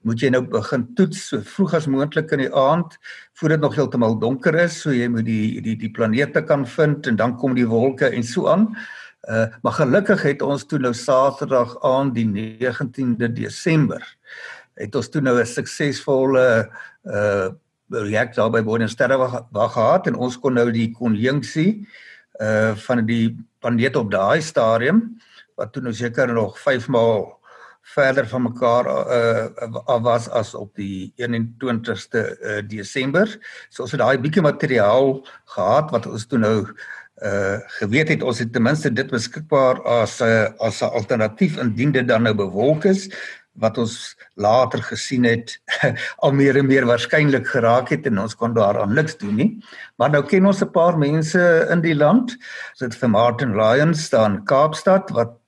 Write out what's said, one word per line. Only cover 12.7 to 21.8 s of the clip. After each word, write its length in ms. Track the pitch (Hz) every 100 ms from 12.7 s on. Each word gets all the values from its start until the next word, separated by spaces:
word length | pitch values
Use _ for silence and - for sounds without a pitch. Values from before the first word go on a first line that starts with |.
| 117 117 127 127 117 120
Desember 720 | 113 107 - 185 160 127 87 - _ _ - - - _
het 200 | - 110 -
ons 120 | -
toe 120 | 156
nou 180 | 135 123
'n 60 | 117
suksesvolle, 1200 | - - - 147 131 - 135 131 131 127 113 101 - - _
uh, 440 | 196 104 104 101 95 - _ _ _
react 460 | 120 104 107 123 113
daar 140 | 110
by 120 | 117
Boden 260 | 107 113 110
Sterrewag 560 | - 123 135 127 120 -
gehad 540 | 104 117 123 113 180 -
en 80 |
ons 240 | 120 127 123
kon 160 | 139
nou 160 | 123 120
die 180 | 113 117
konjunksie, 920 | 117 120 104 123 143 113 160 170 214